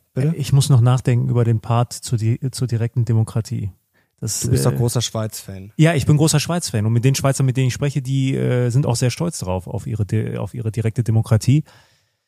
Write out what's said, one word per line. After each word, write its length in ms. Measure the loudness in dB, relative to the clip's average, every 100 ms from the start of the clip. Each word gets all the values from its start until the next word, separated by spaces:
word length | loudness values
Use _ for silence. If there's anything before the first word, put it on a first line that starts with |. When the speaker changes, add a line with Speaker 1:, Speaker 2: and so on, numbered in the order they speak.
| _
Speaker 1:
bitte? 200 | -2 -2 -2
Speaker 2:
Ich 160 | 0
muss 160 | 2 4
noch 120 | 6
nachdenken 480 | 6 4 2 0 2
über 160 | 2
den 160 | 2 0
Part 320 | 0 0 0
zur 260 | -4 -4 -2
di-, 200 | 0 -2 -4
zur 160 | -4 -4
direkten 360 | -2 -2 -2
Demokratie. 680 | 0 2 2 -2 -4 -6 -8 -10 _ _ _ _
Das, 200 | -8 -6
Speaker 1:
Du 100 | 0
bist 140 | 2
doch 80 | 2
Speaker 2:
äh, 40 | 2
Speaker 1:
großer 260 | 0 0
Schweiz-Fan. 720 | -4 -4 -6 -8 -14 -14 -12 2
Speaker 2:
Ja, 180 | 4
ich 120 | 4 2
bin 100 | 4
großer 240 | 4 2
Schweiz-Fan. 460 | 0 -4 -4 -2 0
Und 60 |
mit 120 | 2
den 100 | 2
Schweizern, 300 | 2 0 0
mit 120 | 0 0
denen 120 | -2
ich 60 |
spreche, 280 | -2 -4 -4
die, 320 | -2 -2 0
äh, 360 | 0 0 0 0
sind 160 | 0 0
auch 100 | 0
sehr 140 | 0
stolz 280 | -2 -6 -6
darauf, 260 | -6 -6 -6
auf 200 | -10 -6
ihre 200 | -4 -2
di-, 320 | -2 -2 -6
auf 160 | -8
ihre 160 | -6 -6
direkte 300 | -4 -4 -2
Demokratie. 600 | 0 0 4 2 4 2 0 -10 _ _ _ _